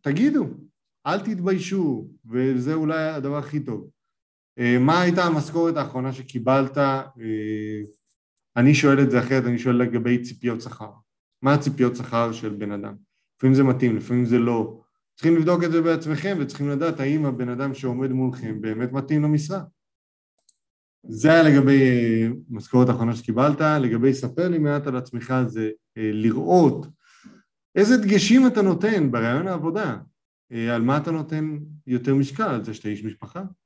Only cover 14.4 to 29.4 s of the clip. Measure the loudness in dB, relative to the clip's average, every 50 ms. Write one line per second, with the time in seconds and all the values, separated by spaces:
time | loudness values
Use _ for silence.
14.4 | 2 2 0 0 -2 -4 -8 -18 _ _ _ _ _ _ _ _ 0 2 2 4
15.4 | 4 2 2 0 0 0 0 0 0 0 0 -2 -2 -6 -6 -4 -4 -4 -4 -4
16.4 | -4 -6 -6 -6 -4 -4 -2 -2 -2 -4 -4 -2 -2 -2 0 0 0 -2 -2 -4
17.4 | -6 -6 -4 -6 -6 -6 -6 -6 -6 -6 -4 -4 -4 -2 -2 -2 -2 -2 -4 -6
18.4 | -10 -10 -8 -6 -6 -6 -6 -4 -6 -4 -4 -6 -4 -2 0 0 2 2 0 0
19.4 | -2 -4 -8 -8 -10 -12 _ _ _ _ _ _ _ _ _ _ _ _ _ _
20.4 | _ _ _ _ _ _ _ _ _ _ _ _ _ -14 -12 0 4 6 8 8
21.4 | 8 8 8 6 6 6 6 6 6 6 4 2 2 2 2 2 0 0 -2 -6
22.4 | -10 _ -12 -12 -12 0 4 4 4 4 4 0 0 -2 -2 -4 -4 -4 0 2
23.4 | 2 2 2 2 0 0 2 2 0 0 0 2 2 2 2 2 -4 -8 -4 -4
24.4 | -2 -2 0 0 0 0 0 -2 -4 -4 -6 -6 -8 -8 -12 -12 -6 -4 -2 -2
25.4 | -2 -2 -4 -4 -6 -6 -6 _ _ _ _ -6 -4 -4 -4 0 0 0 0 0
26.4 | 0 4 4 6 6 6 4 0 -8 -14 -18 _ _ _ _ _ _ -20 -20 _
27.4 | _ _ _ _ _ _ _ 2 4 4 4 4 4 4 2 2 4 6 6 6
28.4 | 6 6 4 2 2 2 2 2 0 0 0 2 0 0 0 0 0 0 0 -2